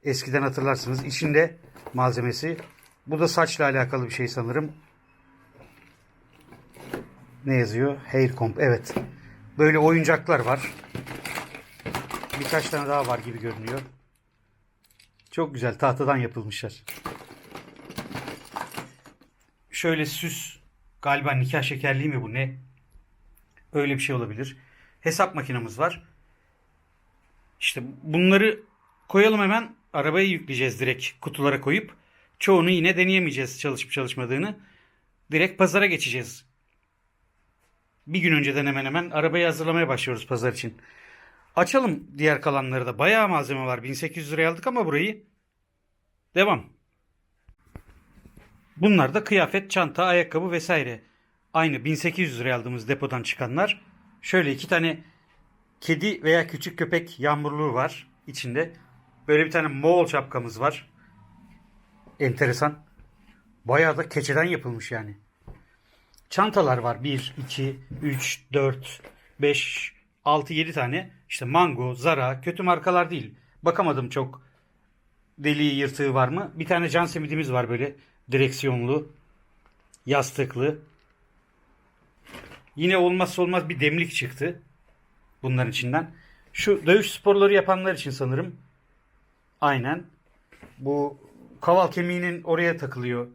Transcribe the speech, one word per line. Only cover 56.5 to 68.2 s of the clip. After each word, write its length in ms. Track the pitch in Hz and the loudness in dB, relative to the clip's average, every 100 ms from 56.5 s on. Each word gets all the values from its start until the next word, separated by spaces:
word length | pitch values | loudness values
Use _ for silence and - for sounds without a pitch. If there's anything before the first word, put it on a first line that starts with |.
| 160 - 170 | -6 -10 -6
köpek 400 | 165 170 170 - | -2 0 -2 -4
yağmurluğu 540 | 139 147 147 147 151 | 0 0 -2 -2 -2
var 340 | 120 135 - - _ - | 0 -2 -4 -20 _ -16
içinde. 460 | 135 123 123 165 - - _ _ _ - | -10 -6 -4 -4 -6 -20 _ _ _ 2
Böyle 180 | 151 160 | 4 4
bir 60 | |
tane 160 | 165 156 | 0 -2
Moğol 400 | 135 151 175 156 | 0 4 4 4
şapkamız 520 | 147 135 131 117 107 | 0 -4 -6 -8 -2
var. 300 | 135 156 - _ _ _ - - - - _ _ _ _ - _ | -2 -2 -14 _ _ _ -20 -20 -20 -20 _ _ _ _ -20 _
Enteresan. 680 | 135 127 135 123 147 147 _ _ - _ _ _ _ _ - | -2 2 0 2 -2 -2 _ _ -20 _ _ _ _ _ 0
Bayağı 320 | 135 160 147 | 4 4 2
da 120 | 160 | -2
keçeden 340 | 151 131 143 | -4 0 0
yapılmış 480 | 170 170 131 113 104 | 0 -2 -6 -10 -8
yani. 260 | 117 107 104 _ _ - - _ _ _ _ _ _ _ | -10 -10 -16 _ _ -20 -20 _ _ _ _ _ _ _
Çantalar 480 | - 208 202 156 127 | 0 2 4 4 2
var. 260 | 117 113 | 0 -4
Bir, 300 | 135 135 - - | -4 -4 -6 -12
iki, 420 | 127 - 135 131 - 127 | -10 -6 -6 -6 -12 -8
üç, 420 | 151 131 | -4 -4